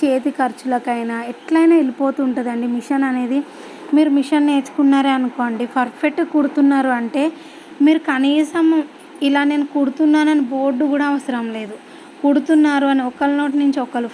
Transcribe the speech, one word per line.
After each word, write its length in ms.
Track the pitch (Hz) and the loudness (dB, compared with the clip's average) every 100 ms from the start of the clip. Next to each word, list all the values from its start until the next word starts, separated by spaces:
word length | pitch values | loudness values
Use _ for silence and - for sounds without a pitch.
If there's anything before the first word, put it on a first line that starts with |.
| 294 | 0
చేతి 240 | 262 277 | 0 -2
ఖర్చులకైనా 920 | - 254 - 262 247 240 233 233 226 | -2 -4 -4 -4 -4 -4 -6 -4 -6
ఎట్లయినా 520 | 240 240 - 320 330 330 | -8 -12 -2 2 6 4
వెళ్ళిపోతుంటుందండి 920 | 269 247 277 269 262 247 240 233 240 | 2 -2 -4 0 -2 -2 -4 -4 -4
మిషన్ 360 | 240 - 277 | -4 -2 -2
అనేది. 400 | 262 254 247 269 - - - - - | 0 -2 -2 -2 -4 -12 -20 -16 0
మీరు 160 | 294 311 | 2 4
మిషన్ 380 | 277 269 302 294 | 2 0 2 2
నేర్చుకున్నారే 640 | 285 269 - 277 277 269 | 0 -2 0 2 4 2
అనుకోండి, 560 | 262 254 254 240 226 240 | 0 -2 -2 -4 -4 -4
పర్ఫెక్ట్ 560 | 262 247 - 302 294 | -2 -4 -2 -4 -2
కుడుతున్నారు 680 | 339 311 285 294 277 277 262 | -2 0 0 2 2 2 0
అంటే 440 | 247 233 262 311 320 - - - - | -2 -2 -2 -2 -4 -18 -20 -14 0
మీరు 180 | 294 320 | 2 2
కనీసం 840 | 311 269 277 294 302 339 320 320 294 - - - | 0 0 2 2 0 0 2 2 -2 -10 -20 -4
ఇలా 200 | 277 285 | 0 2
నేను 220 | 285 294 285 | 2 0 -2
కుడుతున్నానని 760 | 294 277 277 311 302 302 302 | 0 -2 0 2 4 2 0
బోర్డు 440 | 247 269 277 254 302 | 0 -2 -2 0 0
కూడా 200 | 285 285 | 0 0
అవసరం 480 | 285 277 247 226 | -2 -4 -6 -6
లేదు. 200 | 220 214 214 - - - - | -10 -12 -16 -20 -20 -20 -4
కుడుతున్నారు 600 | 285 285 294 311 302 285 277 | 0 2 2 4 4 2 2
అని 180 | 269 | 0
ఒకళ్ళ 320 | 254 - 285 285 | -2 -2 -2 0
నోటి 220 | 294 285 | -2 0
నుంచి 220 | 285 277 | 0 0
ఒకళ్ళు 300 | 247 240 233 | -4 -6 -6